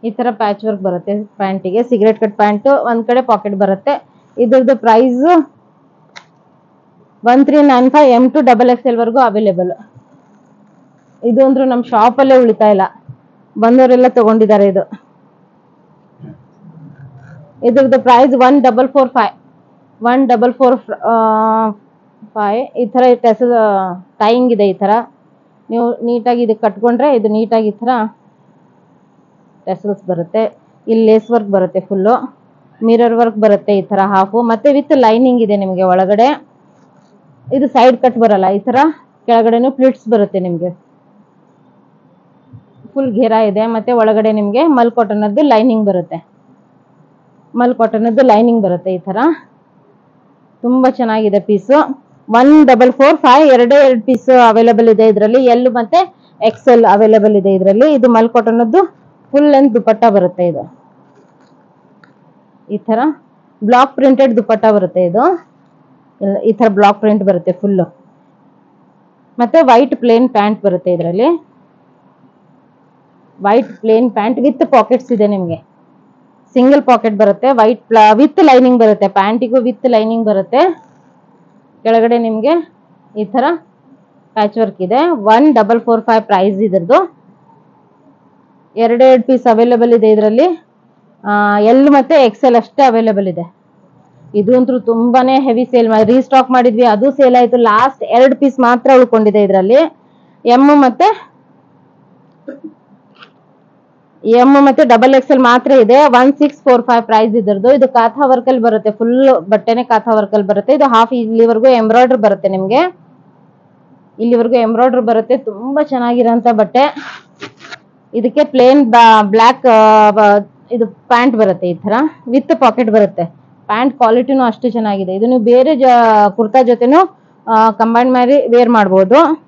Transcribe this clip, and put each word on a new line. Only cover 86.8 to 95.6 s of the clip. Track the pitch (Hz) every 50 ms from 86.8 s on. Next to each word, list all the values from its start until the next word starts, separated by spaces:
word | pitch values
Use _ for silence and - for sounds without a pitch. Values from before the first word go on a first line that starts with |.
| 170 175 254 330 381 349 _ _ _ _ _ _ _ _ _ _ _ _ _ _ _ _ _ _ _ _ _ _ _ _ _ _ _ _ _ _ _ _ _ 202 233
ಎರಡೆರಡು | 226 233 240 254 262 262 254 226 -
piece | 262 247 247 247 226
available | 214 233 247 240 226 233 240 233 233
ಇದೆ | 208 220 214
ಇದ್ರಲ್ಲಿ. | 214 214 214 214 233 302 359 339 320 _ _ _ _ _ _ _ _ _ _ _ _ - 196
ಆ, | 208 208 208 208 208 208 208 220
L | 240 262 277 294 285
ಮತ್ತೆ | 277 269 269 330 302 269 -
ಎಕ್ಸ್ | - - - 254
ಎಲ್ | 240 233
ಅಷ್ಟೇ | 214 - _ - 277 262
available | 226 226 226 226 214 196 202 190 170
ಇದೆ. | 170 175 170 _ _ _ _ _ _ _ _ _ _ _ _ _ _ _ - - 208
ಇದು | 208 196 254 254
ಅಂತೂ | 254 240 254 247 196 226
ತುಂಬಾನೇ | 233 226 233 240 233 254 254 254 262 269 269 269
heavy | 233 226